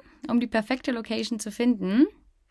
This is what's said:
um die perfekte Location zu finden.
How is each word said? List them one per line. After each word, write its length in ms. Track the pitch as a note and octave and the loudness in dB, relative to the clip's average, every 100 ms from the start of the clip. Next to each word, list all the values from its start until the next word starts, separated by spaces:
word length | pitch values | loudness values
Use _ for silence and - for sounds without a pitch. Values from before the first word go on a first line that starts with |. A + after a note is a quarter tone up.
| - _ - | -16 _ -2
um 120 | A#3 | 0
die 80 | A3+ | 0
perfekte 440 | A3 G#3+ C4 - | -2 -2 -2 -2
Location 480 | A#3 A3 A3+ A3 A3 | -4 -4 -4 -4 -6
zu 120 | G#3+ | -6
finden. 560 | G#3 A#3+ G#3+ F#3 G#3+ F#4+ - _ _ _ | 0 0 2 2 4 4 2 _ _ _